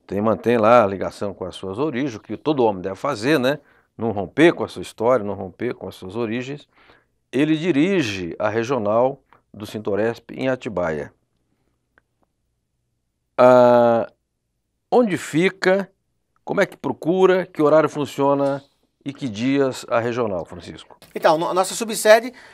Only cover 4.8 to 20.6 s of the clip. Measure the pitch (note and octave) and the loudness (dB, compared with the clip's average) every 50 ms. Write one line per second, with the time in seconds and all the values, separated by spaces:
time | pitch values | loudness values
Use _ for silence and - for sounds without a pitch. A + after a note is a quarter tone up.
4.8 | E2 - - - A2 A#2+ C3 A#2 G2+ G2+ G2 F#2+ G2 F#2 - - A2 B2 - - | -14 -14 -8 -4 0 0 0 0 -2 -4 -8 -8 -10 -14 -12 -10 -8 -8 -8 -10
5.8 | - F#2+ - - - F#2 F#2+ A#2 A#2+ G#2+ A2+ B2+ B2 C3 C#3+ D3 - _ _ _ | -12 -16 -14 -14 -16 -12 -8 -6 -6 -6 -6 -8 -8 -10 -14 -16 -18 _ _ _
6.8 | _ _ _ _ _ _ _ _ _ _ - B2+ C#3+ D3+ D#3 D3+ D#3+ F#3 D3+ C3+ | _ _ _ _ _ _ _ _ _ _ -2 -2 0 0 0 0 0 0 0 2
7.8 | D#3 F#3+ G3+ F3+ C3+ G#2+ G2+ F#2+ F2+ E2+ - - - G#2+ G#2 A2+ A#2 A#2 C#3 B2 | 2 2 2 0 -2 -2 -4 -6 -8 -6 -4 -4 -2 -2 -2 -2 -2 -2 -4 -2
8.8 | G#2 G2+ G#2+ A#2 B2+ C3 C#3+ - _ _ _ _ _ _ - G#2 G#2+ - - G#2+ | -2 0 0 2 2 0 -2 -6 _ _ _ _ _ _ -16 -16 -14 -12 -10 -8
9.8 | G#2+ G#2+ G2 G2 G#2+ A#2 A#2 - - - - - C3 C3 C3 B2+ - B2+ G2+ F2+ | -4 -4 -2 0 -2 -2 -4 -6 -12 -16 -10 -6 -4 -4 -4 -4 -6 -8 -6 -4
10.8 | F2 E2 D#2 D2 C#2 - - _ _ _ _ _ _ _ _ _ _ _ _ _ | -4 -4 -4 -6 -8 -12 -14 _ _ _ _ _ _ _ _ _ _ _ _ _
11.8 | _ _ _ _ _ _ _ _ _ _ _ _ _ _ _ _ _ _ _ _ | _ _ _ _ _ _ _ _ _ _ _ _ _ _ _ _ _ _ _ _
12.8 | _ _ _ _ _ _ _ _ _ _ _ - B2+ B2+ B2+ B2 B2 B2 B2 A#2+ | _ _ _ _ _ _ _ _ _ _ _ 6 6 8 8 8 8 8 6 6
13.8 | A#2+ A#2 A#2 A2+ - - _ _ _ _ _ _ _ _ _ _ _ _ _ _ | 4 4 2 0 -2 -4 _ _ _ _ _ _ _ _ _ _ _ _ _ _
14.8 | _ _ - A#3+ B3+ G#3 F3 C3+ - - - D#3+ F3+ F#3+ F#3+ - - F#3 F#3+ G3 | _ _ 2 2 2 2 -2 -4 -6 -4 -2 0 0 0 -2 -2 0 0 0 0
15.8 | F#3 - _ _ _ _ _ _ _ _ _ _ _ - - F#3+ F#3+ - - _ | -2 -6 _ _ _ _ _ _ _ _ _ _ _ -6 -2 -2 -2 -2 -4 _
16.8 | - C3+ A#2 - - D#3 F3+ F#3 F#3 F#3 F#3 F#3 F3+ - - - D3+ C#3+ D3+ D#3 | -6 -6 -6 -4 -2 -2 2 4 4 4 4 2 0 -4 -4 0 2 4 6 4
17.8 | D3+ C#3+ - D3+ C#3+ A#2+ - - C#3 C#3 C#3+ C#3 C#3 C#3 C#3 C3+ - _ _ _ | 4 2 -2 -4 -6 -6 -2 0 2 2 2 2 0 -2 -2 -4 -8 _ _ _
18.8 | _ _ _ _ _ C#3 C3+ - D3 B2 G2+ G#2 A#2+ C3 C#3 C#3 C3+ C3 A#2+ - | _ _ _ _ _ -14 -12 -10 -10 -8 -6 -4 -2 0 0 0 0 -2 -2 -8
19.8 | - - A#2+ A#2 A2+ B2 A2+ B2 A#2+ G#2+ F#2+ E2+ D#2 - F2+ F2 | -6 -4 -2 -2 -2 -2 -4 -4 -4 -4 -4 -6 -8 -10 -14 -18